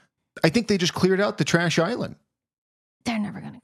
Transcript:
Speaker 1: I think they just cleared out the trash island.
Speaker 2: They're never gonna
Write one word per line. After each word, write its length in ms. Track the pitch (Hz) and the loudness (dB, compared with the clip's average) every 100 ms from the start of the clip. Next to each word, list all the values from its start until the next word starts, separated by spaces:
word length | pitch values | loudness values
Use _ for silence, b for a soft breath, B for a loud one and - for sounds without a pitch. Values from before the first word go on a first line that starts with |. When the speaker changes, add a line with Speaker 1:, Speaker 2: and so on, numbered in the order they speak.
| B _ _ - | B _ _ 0
Speaker 1:
I 60 | 165 | 2
think 160 | 233 226 | 2 2
they 100 | 202 | 0
just 160 | 170 | 0
cleared 260 | - 185 190 | 2 2 4
out 180 | 202 208 | 2 0
the 60 | |
trash 340 | 151 170 170 156 | 0 2 2 0
island. 380 | 165 247 107 - _ _ _ _ _ _ _ _ | 0 -2 -6 -10 _ _ _ _ _ _ _ _
Speaker 2:
They're 140 | - 226 | -6 -4
never 220 | 208 - | -4 -8
gonna 200 | 147 139 | -14 -16